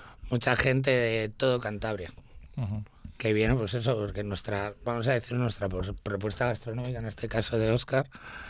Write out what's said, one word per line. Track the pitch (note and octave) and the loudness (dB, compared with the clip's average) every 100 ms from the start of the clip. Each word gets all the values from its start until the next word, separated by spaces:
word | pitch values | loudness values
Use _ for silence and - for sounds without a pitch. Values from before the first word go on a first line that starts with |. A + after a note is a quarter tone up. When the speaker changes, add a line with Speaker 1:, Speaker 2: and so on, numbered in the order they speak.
| - - - | -20 -12 -2
Speaker 1:
mucha | B2 C3 A#2+ | 0 2 4
gente | C3+ C3+ C3+ | 4 4 4
de | B2+ A#2 A2+ G#2+ | 4 4 0 -2
todo | G#2+ C3 B2 | 0 2 2
Cantabria. | A2 G#2 A2 G2 E2+ - - - - - | 0 -4 -2 -4 -6 -14 -18 -18 -12 -6
Speaker 2:
Ujú. | G2+ G#2+ - - - - | -4 -4 -8 -14 -14 -2
Speaker 1:
Que | A2 | 2
viene, | G#2+ A2 | 4 6
pues | C3 G#2 | 4 2
eso, | A#2+ A#2 A2+ | 0 2 2
porque | G2+ G2+ | 0 -2
nuestra, | G#2 F#2+ - G2+ G#2 - | -2 -4 -2 -2 -2 -4
vamos | B2 A#2 A#2 | -4 0 2
a | |
decir, | B2 - B2 | 0 0 0
nuestra | A#2+ - G2 | 0 0 -2
pos-, | F2+ F#2 - | -2 -4 -6
propuesta | G#2 G2 G#2 - B2 | -4 -2 -2 0 0
gastronómica, | G#2+ A#2 A#2+ B2 A#2+ | -2 -4 -6 -4 -4
en | A2+ | -6
este | - A2+ | -6 -2
caso | A#2 - A2+ | 0 2 2
de | A2 | 4
Óscar, | B2 - C3 C#3 - - - | 2 2 0 0 -8 -14 -14